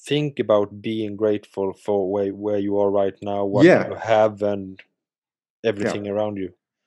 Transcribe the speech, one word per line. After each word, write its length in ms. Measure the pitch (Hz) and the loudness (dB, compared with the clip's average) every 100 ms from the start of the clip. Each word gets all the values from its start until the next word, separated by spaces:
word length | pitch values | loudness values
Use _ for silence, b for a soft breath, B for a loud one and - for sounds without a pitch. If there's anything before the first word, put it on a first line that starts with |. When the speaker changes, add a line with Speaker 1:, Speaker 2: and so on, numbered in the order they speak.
| - | -4
Speaker 1:
think 280 | 143 147 143 | -2 -2 -4
about 420 | 107 107 104 104 | 2 2 2 -6
being 340 | 113 110 107 101 | -6 -4 -6 -2
grateful 560 | 107 104 - - 98 | 0 0 -4 -6 -6
for 380 | 90 - 101 95 | -6 -2 -2 0
where, 200 | 101 101 | -2 -2
where 260 | 101 104 104 | -4 -4 -2
you 180 | 101 101 | -2 0
are 140 | 101 | 2
right 260 | 101 98 - | 2 0 -4
now, 240 | 101 101 101 | -6 -4 0
what 200 | 101 170 | 6 6
Speaker 2:
Yeah. 220 | 135 90 | 6 2
Speaker 1:
you 80 | 98 | -6
have, 460 | 107 110 110 101 | 0 4 4 2
and 380 | 104 101 95 95 - _ _ _ _ _ _ _ | -2 -2 -6 -16 -20 _ _ _ _ _ _ _
Speaker 2:
Yeah. 60 | 113 | -4
Speaker 1:
everything 360 | 101 107 98 101 | -2 -2 -4 -4
around 300 | 101 107 101 | -2 -2 -4
you. 160 | 92 - _ _ | -10 -12 _ _